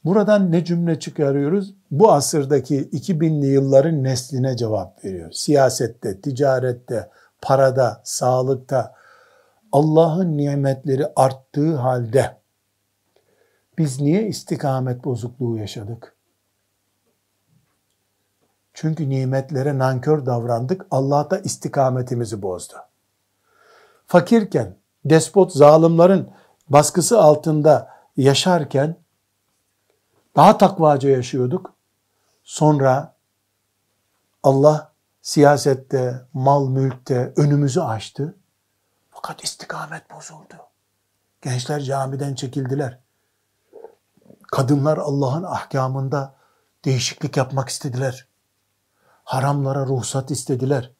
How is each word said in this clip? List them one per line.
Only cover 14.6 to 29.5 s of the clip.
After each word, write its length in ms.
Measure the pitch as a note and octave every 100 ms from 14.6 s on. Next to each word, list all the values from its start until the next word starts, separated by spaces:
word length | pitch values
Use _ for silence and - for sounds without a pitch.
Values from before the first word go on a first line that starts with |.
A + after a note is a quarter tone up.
| C#3+ C3 B2+ B2
bozukluğu 540 | D3 B2 A#2 - A#2+ A2+
yaşadık? 580 | G2+ - G#2 A2 - _ _ _ _ _ _ _ _ _ _ _ _ _ _ _ _ _ _ _ _ _ _ _ _ _ _
Çünkü 360 | - D#3+ D#3+ C#3+
nimetlere 680 | C3+ C3 C3+ C3 C#3+ C#3 C#3
nankör 480 | C3 C3 B2+ D#3 C3
davrandık. 600 | A#2+ A#2+ A#2 B2+ F#3+ -
Allah 380 | C3 C3+ C#3 D3
da 100 | F#3+
istikametimizi 1040 | G3 - - - C3 B2+ B2 A#2+ A2+ A2
bozdu. 320 | F#2+ F2+ - - - _ _ _ _ _ _ _ _ _ _ _ _
Fakirken, 680 | F3+ F3 A#3 G3+ D3+ G#2 - _ _ C#3
despot 460 | D#3+ D#3 G3+ F#3
zalimlerin 800 | C#3+ D3 D#3+ E3 E3 F3 G3 - - _ _ _
baskısı 520 | C#3 D3 - D#3+ A3+
altında 680 | D#3+ D3+ E3 D#3 D3+ C3+ - - _ -
yaşarken 800 | C3+ C#3 F#3 F3 C#3 C3+ D3 E3+ _ _ _ _ _